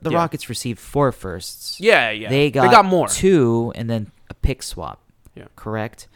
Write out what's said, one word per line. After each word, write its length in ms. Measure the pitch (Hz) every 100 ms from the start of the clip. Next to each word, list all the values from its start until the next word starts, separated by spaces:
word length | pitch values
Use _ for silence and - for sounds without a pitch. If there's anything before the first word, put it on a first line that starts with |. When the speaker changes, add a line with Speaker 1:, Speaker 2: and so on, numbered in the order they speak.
Speaker 1:
the 80 | 160
Speaker 2:
Yeah. 60 | 170
Speaker 1:
Rockets 300 | 165 147 -
received 300 | 113 123 107
four 320 | - 139 139
firsts. 680 | - 95 90 - - - -
Speaker 2:
Yeah, 300 | 214 175 117
yeah. 180 | 107 107
Speaker 1:
They 180 | 135 147
Speaker 2:
They 40 |
Speaker 1:
got 200 | 143 123
Speaker 2:
got 120 | 208
more. 220 | 190 180 113
Speaker 1:
two 640 | - 190 175 117 117 117 -
and 120 | 117
then 220 | 113 104 _ -
a 60 |
pick 280 | - - 131
swap. 380 | - 85 69 - _ _ _ -
Speaker 2:
Yeah. 80 | -
Speaker 1:
Correct? 540 | - 110 110 107 - -